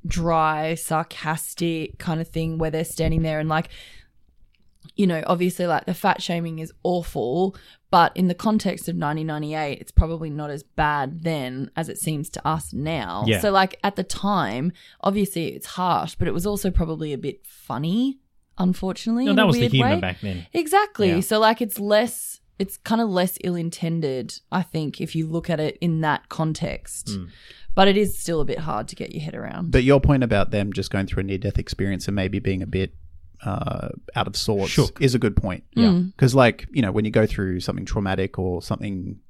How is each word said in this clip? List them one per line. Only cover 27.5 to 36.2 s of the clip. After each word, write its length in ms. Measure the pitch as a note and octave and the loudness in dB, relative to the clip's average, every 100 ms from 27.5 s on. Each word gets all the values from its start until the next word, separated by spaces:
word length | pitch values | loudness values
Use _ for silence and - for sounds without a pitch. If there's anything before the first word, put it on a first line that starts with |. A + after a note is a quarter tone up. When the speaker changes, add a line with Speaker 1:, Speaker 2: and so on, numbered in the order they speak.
| - - | -18 -2
Speaker 1:
But 140 | - G3 | 6 6
it 100 | G3 | 6
is 200 | G3+ - | 2 0
still 220 | - E3 | -2 2
a 40 | D3+ | 2
bit 140 | - | 0
hard 280 | D#3 G#2+ A#2 | -4 -4 -6
to 80 | - | -10
get 160 | - | -10
your 100 | - | -8
head 120 | D3+ | -8
around. 380 | - A2+ - E3+ | -10 -10 -6 2
Speaker 3:
But 120 | C3 | 4
your 160 | B2+ C#3 | 8 8
point 220 | - C#3 | 8 4
about 300 | B2 G#2 F#2+ | 4 4 4
them 200 | G#2+ G2+ | 2 0
just 180 | F#2+ F#2+ | -2 -2
going 160 | G2+ F#2+ | -2 0
through 140 | - | -2
a 40 | |
near-death 340 | F#2+ F#2+ G2+ G2 | -2 -2 0 -2
experience 500 | G#2 - G2 F#2+ - | -4 -2 -2 -2 -2
and 60 | |
maybe 240 | G2+ F#2+ G2 | -2 0 -2
being 240 | G2 F#2+ | -2 -2
a 40 | F#2+ | -2
bit, 280 | F#2+ F#2+ - - - - - | -2 -2 -6 -18 -20 -20 -10
uh, 460 | - F#2+ - - - - - | -6 -4 -4 -6 -6 -10 -8
out 120 | - G#2+ | -4 -4
of 80 | |
sorts 360 | G2 - G#2 F#2+ | -2 -2 0 2
Speaker 2:
Shook. 240 | - B2+ - | 2 2 2
Speaker 3:
is 120 | C3+ | 2
a 40 | A#2+ | 2
good 180 | A#2 G2 | 2 2
point. 260 | G2 F#2 - | 0 -6 -6
Speaker 1:
Yeah. 140 | - A3+ | 2 4
Mm. 280 | F3 F3+ | 4 2
Speaker 3:
'Cause, 180 | - | 4